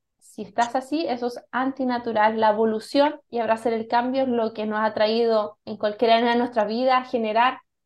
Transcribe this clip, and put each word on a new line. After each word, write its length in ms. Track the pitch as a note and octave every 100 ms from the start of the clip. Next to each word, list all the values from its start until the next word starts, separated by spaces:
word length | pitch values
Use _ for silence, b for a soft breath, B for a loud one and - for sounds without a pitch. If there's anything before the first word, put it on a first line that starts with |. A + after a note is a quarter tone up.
| _ _
si 240 | _ -
estás 320 | G#3+ - A#3+ C4
así, 300 | B3+ D4+ E4
eso 200 | A#3+ A#3+
es 120 | A#3+ -
antinatural. 880 | A#3+ C4 C4+ B3+ A#3+ A#3+ G#3+ A3 A3
La 100 | A3
evolución 720 | G#3+ A3+ A3 - C#4+ C#4+ D4+ _
y 80 | A#3
abrazar 320 | A3 A3+ A#3+
el 140 | A3+ A3+
cambio 340 | A#3+ B3+ C4
es 40 | C4
lo 240 | A#3 A3
que 120 | A3 G#3+
nos 140 | G#3+
ha 140 | A3
traído 640 | A3 G#3+ A3+ A#3 A3 G#3 - -
en 100 | G#3+
cualquier 340 | G#3+ G#3 A3+
área 200 | A3+ A#3+
de 60 | A#3+
nuestra 260 | B3+ A#3 G#3
vida 320 | A3+ C4 B3+
a 60 | B3+
generar 540 | A#3+ A3 G#3+ B3+ C#4 _ _